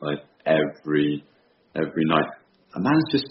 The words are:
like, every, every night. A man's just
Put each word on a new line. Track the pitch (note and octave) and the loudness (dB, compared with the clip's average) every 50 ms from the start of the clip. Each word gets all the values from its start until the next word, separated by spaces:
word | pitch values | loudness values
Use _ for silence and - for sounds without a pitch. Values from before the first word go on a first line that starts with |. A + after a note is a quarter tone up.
like, | - D2+ D2 - - _ _ _ _ | -6 -6 -6 -6 -8 _ _ _ _
every, | D#2 D#2 D2+ D2+ C#2+ - - - D#2 D2+ D2 D2 D2 D2 D2 - _ _ _ _ _ _ _ _ _ - | 0 2 2 2 -2 -4 -10 -6 -2 0 0 2 0 -2 -6 -8 _ _ _ _ _ _ _ _ _ -4
every | D#2+ D#2+ D2 - E2 D#2 | -4 -4 -2 -2 -2 0
night. | D#2+ E2 D2+ D2+ - - - _ _ _ _ _ _ - | 2 2 2 0 -2 -6 -16 _ _ _ _ _ _ -8
A | - | -4
man's | F#2 C3+ D3+ D#3+ D3+ - | 0 2 2 2 2 2
just | - C3+ - - | -2 -2 0 4